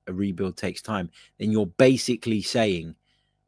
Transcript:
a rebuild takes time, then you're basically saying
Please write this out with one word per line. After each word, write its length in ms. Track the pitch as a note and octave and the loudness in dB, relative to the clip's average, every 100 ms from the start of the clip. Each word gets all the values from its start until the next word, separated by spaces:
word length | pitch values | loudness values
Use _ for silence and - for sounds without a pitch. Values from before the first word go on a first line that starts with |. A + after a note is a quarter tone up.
| - | -8
a 60 | |
rebuild 440 | F#2 G2+ F2+ F#2+ - | -4 -2 -2 -4 -4
takes 240 | F#2+ - | -8 -6
time, 280 | - G2+ F2 - - - | -6 -4 -4 -10 -20 -6
then 140 | G#2+ | 0
you're 160 | G#2+ F#2 | 0 0
basically 760 | - C3 B2+ - A#2 A#2 G#2+ | 4 6 6 0 -4 -2 -2
saying 540 | - B2 A2 F2 D#2+ - _ _ _ _ | 0 0 0 0 -6 -16 _ _ _ _